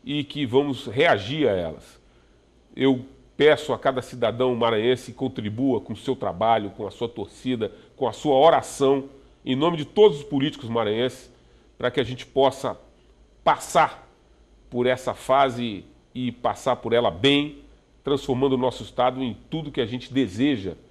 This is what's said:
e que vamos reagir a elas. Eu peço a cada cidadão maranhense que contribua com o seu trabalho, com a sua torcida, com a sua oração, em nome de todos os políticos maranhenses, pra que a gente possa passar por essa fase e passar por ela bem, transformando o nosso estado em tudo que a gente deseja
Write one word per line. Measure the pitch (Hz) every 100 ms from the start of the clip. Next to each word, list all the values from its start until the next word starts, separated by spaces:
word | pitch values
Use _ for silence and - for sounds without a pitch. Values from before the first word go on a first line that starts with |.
e | 127 147
que | 139 147 131
vamos | 127 147 127 -
reagir | 113 170 107 98 156 127
a |
elas. | 95 82 73 - - _ _ _ _ _ _ _ -
Eu | 135 131 120 - _ -
peço | 143 143 -
a | 120
cada | 139 127
cidadão | - 127 117 117 127 120
maranhense | 117 110 117 127 -
que | 110
contribua | 131 - 104 107 135 113
com | -
o | 104
seu | - 127
trabalho, | 101 87 113 113 101
com | 95 101
a |
sua | - 117
torcida, | - 95 - 127 123 107 - - -
com | 123
a |
sua | 107 151 131
oração, | 160 143 - - 135 139 135 - _ _ -
em | 127
nome | 165 170
de | 143
todos | - 214 147
os |
políticos | - 139 147 - 113
maranhenses, | 117 107 110 127 - - _ _ _ _ _
pra | 127
que | 147
a |
gente | 120 127 -
possa | 135 135 - 123 - - _ _ _ _ _
passar | - 147 - 175 151 - - _ _ _ _ _ _
por | 120 123
essa | 123 -
fase | 101 - 135 135 120 120 95 - _ _
e | 127 123
passar | 117 117 104 - 123
por | 117
ela | 117 117
bem, | 85 135 143 147 147 - _ _ _
transformando | - 139 - 127 139
o | 131
nosso | 127 -
estado | 104 - 127 127
em | 131 98 -
tudo | 160 147
que | 135
a | 113
gente | 123 -
deseja | 131 113 98 143 123 95 78 _